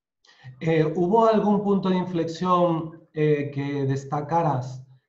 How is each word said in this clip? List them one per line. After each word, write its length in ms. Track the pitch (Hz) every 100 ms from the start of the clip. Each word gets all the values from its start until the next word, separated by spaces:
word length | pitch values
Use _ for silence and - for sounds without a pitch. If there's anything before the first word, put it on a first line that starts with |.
| _ _ _ _ 131 -
Eh, 240 | 160 160
¿hubo 440 | 156 190 175 226 220
algún 340 | 208 208 196
punto 260 | 202 196 185
de 80 | 185
inflexión, 1120 | 175 165 160 - 185 180 175 160 160 - -
eh, 380 | 156 151 147 139
que 300 | 139 143 143
destacaras 1000 | 135 135 - 147 147 175 160 131 - - - -